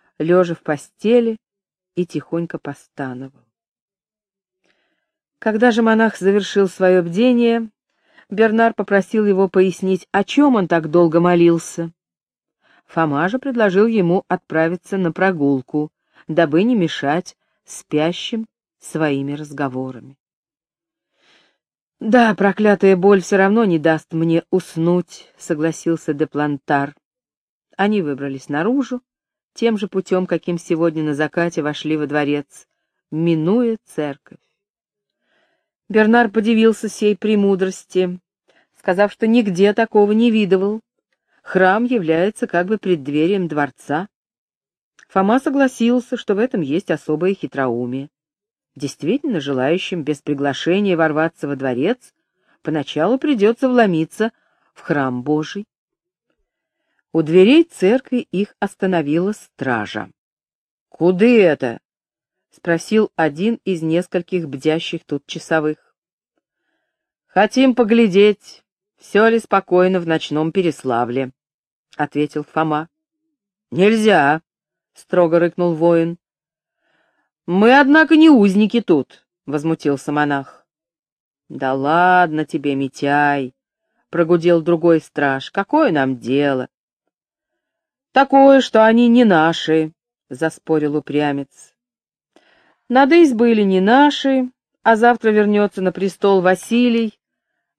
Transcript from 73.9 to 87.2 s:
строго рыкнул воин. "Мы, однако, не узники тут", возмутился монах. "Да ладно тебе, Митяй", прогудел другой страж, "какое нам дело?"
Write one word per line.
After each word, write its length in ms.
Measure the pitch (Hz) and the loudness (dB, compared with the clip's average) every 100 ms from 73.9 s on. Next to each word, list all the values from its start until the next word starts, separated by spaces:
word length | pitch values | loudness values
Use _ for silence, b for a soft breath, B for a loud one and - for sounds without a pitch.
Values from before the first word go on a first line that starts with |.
| 220 214 185 139 156 - _ _ _ _ | 2 2 2 2 0 -4 _ _ _ _
строго 460 | _ _ 180 170 170 | _ _ 0 2 2
рыкнул 340 | 170 170 175 | 0 -2 -4
воин. 460 | 156 170 165 165 175 _ _ _ _ _ _ _ _ _ _ _ _ - | 0 2 2 0 -6 _ _ _ _ _ _ _ _ _ _ _ _ -4
"Мы, 320 | 180 220 269 | 2 4 6
однако, 380 | 277 302 311 320 | 6 4 6 6
не 120 | 320 | 8
узники 520 | 277 202 190 214 240 | 8 6 4 2 0
тут", 440 | - 156 127 - _ _ - | 0 0 -2 -10 _ _ -8
возмутился 640 | 143 156 160 151 139 - | -6 -4 -4 -4 -4 -4
монах. 560 | 147 147 143 135 - _ _ _ _ _ _ _ _ - | -2 -2 -4 -8 -20 _ _ _ _ _ _ _ _ -18
"Да 240 | 143 135 | -8 -4
ладно 720 | 135 139 165 180 180 175 151 151 | -2 0 2 4 4 2 -2 -6
тебе, 300 | 160 143 135 | -6 -4 -4
Митяй", 800 | 135 - 139 143 147 143 127 - _ _ _ _ _ | -6 -6 -2 0 0 -2 -6 -12 _ _ _ _ _
прогудел 500 | 170 165 175 170 170 | -4 0 0 2 0
другой 400 | 160 170 170 165 | 0 0 2 0
страж, 480 | - - 143 135 - | -2 -4 -4 -4 -6
"какое 420 | - 196 294 294 | -8 -2 0 0
нам 280 | 156 135 127 | 0 -2 -4
дело?" 500 | 113 135 143 131 123 _ _ _ _ _ | -4 -2 0 -2 -6 _ _ _ _ _